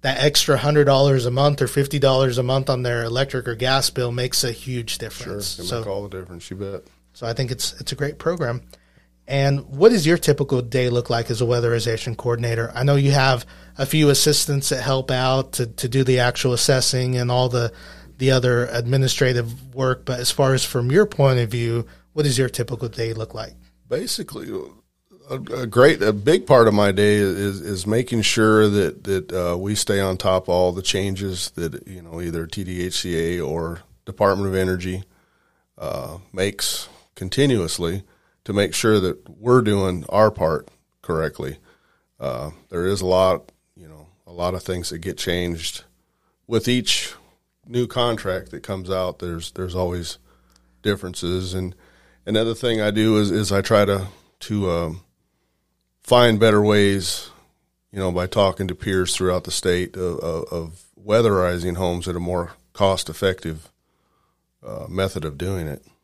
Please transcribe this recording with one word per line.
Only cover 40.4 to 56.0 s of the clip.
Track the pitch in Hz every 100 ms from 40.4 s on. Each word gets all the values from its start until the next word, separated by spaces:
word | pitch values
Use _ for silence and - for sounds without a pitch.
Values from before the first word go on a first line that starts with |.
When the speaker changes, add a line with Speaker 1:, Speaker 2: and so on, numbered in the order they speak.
| 80 78 - _ _ _
Speaker 2:
correctly. | - 80 80 - 69 67 _ _ _ _ _ _
Uh, | 65 62 73 78 _
there | 90 90
is | 98
a | 92
lot, | 90 95 87 - _ _ _
you | 82
know, | 78 76 _
a | _
lot | 87 87
of | 92
things | - 90 85
that | 85
get | 82 -
changed | - 87 87 82 78 - _ _ _ _ _ _ _
with | 113 123
each | 123 107 - - - _ _ _ _ -
new | 120 123
contract | - 120 113 98 92 92
that | -
comes | - 95 92
out. | 95 92 -
There's, | 90 82 82
there's | - 92
always | 90 90 87 85 - _ _ _ _ _ _
differences. | 107 98 90 92 90 90 92
And | 92 92 92 _ _ _ _
another | - 107 113
thing | 113 127 113
I | 107
do | 107 110 107
is, | 104
is | 92 101
I | 98
try | 98 110
to, | 101 98 92 - _ _
to, | - 104 95
um, | 85 85 85 _ _ _ _ _ _ _ _ _ _